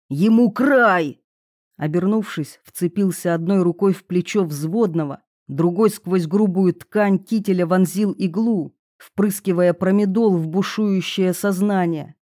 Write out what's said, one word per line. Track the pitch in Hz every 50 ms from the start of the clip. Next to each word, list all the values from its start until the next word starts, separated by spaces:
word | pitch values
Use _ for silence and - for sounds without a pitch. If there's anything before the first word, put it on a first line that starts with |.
| _ -
Ему | 139 143 185 220 220 233 247 208
край!» | 214 - 254 285 285 254 240 214 185 175 165 143 120 _ _ _ _ _ _ _ _ _ _ _ _
Обернувшись, | - 147 156 151 175 185 196 214 220 208 - - - 147 - - _ _
вцепился | - - - 180 170 - 202 202 190 165 - - 175
одной | 170 165 165 175 202 196
рукой | 180 175 170 - 196 196
в | 185 - -
плечо | - 175 180 180 - - 214 190
взводного, | 160 147 143 151 160 175 226 233 190 156 165 151 143 135 - _ _ _ _ _
другой | - 139 139 160 175 175 185 226 208
сквозь | 214 - - 175 185 185 165
грубую | 156 165 208 214 202 175 185 196 180 170
ткань | - - _ - 214 208 202 196 190
кителя | 196 - 226 220 196 - 185 180 180
вонзил | 160 180 185 185 160 151 190 214 202
иглу, | - - 190 180 160 214 226 240 226 185 147 143 _ _ _ _ _ _
впрыскивая | - - - - 196 208 180 - - 196 180 170 180 180
промедол | 170 175 185 185 190 202 208 196 185 226 233 214 190
в | 170 160 160
бушующее | 156 190 196 - - - 220 208 196 185 165 - - - 190 185
сознание. | 175 - - 202 196 180 202 208 202 190 180 170 165 151 147 - - _ _ _ _